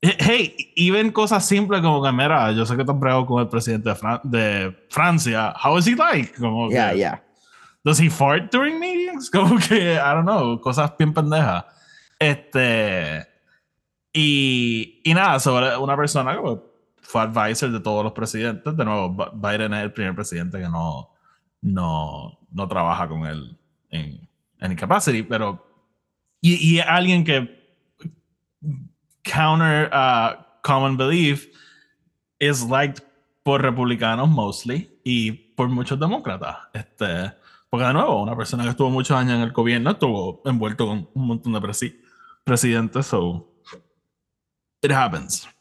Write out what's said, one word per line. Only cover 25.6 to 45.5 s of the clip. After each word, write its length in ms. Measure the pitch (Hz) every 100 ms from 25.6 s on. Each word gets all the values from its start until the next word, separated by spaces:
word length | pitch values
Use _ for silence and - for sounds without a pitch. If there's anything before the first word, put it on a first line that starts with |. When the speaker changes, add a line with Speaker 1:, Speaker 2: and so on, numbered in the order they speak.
| _ _ _ _ _ _ _ _
Speaker 1:
y, 140 | 170 175 160 165
y 40 |
es 60 | 160
alguien 360 | 170 180 180
que 400 | 165 139 120 - _ _ _ _ 165 - _ _ _ _ 151 135 - _ _ _
counter 680 | - 139 156 160 160 151 151
a 680 | 139 131 120 113 - - _
common 340 | - 139 135 131
belief 500 | 131 170 156 139 - - - _ _ _ _ _ _ _
is 240 | 143 139
liked 380 | 120 131 143 139 - _ _ _
por 180 | - 139
republicanos 680 | 131 123 123 120 113 113 143
mostly 600 | 147 104 101 117 135 - _
y 280 | - 123 110
por 360 | 107 _ - 127
muchos 300 | 123 123 139
demócratas, 580 | 156 240 139 92 67 - -
este, 580 | - - _ 104 85 95 - _ - _
porque 160 | 120 123
de 80 |
nuevo, 280 | 139 285 127
una 120 | 104 117
persona 280 | 113 120
que 60 | 120
estuvo 180 | 120 131
muchos 260 | 131 131 135
años 180 | 127 120
en 60 |
el 100 | 117
gobierno 400 | 120 117 120 127
estuvo 500 | 208 143 104 92 87 139
envuelto 420 | 123 107 107 113
con 220 | 107 87
un 140 | - 127
montón 260 | 113 120
de 60 | 110
presi-, 340 | 101 104 123 - _ _ - -
presidentes, 640 | - 123 127 117 113 123 143
so 420 | 110 87 87 - _ - - _ _ _ _ _ _ _ _ _ _
it 100 | 143
happens. 560 | 135 123 82 - - -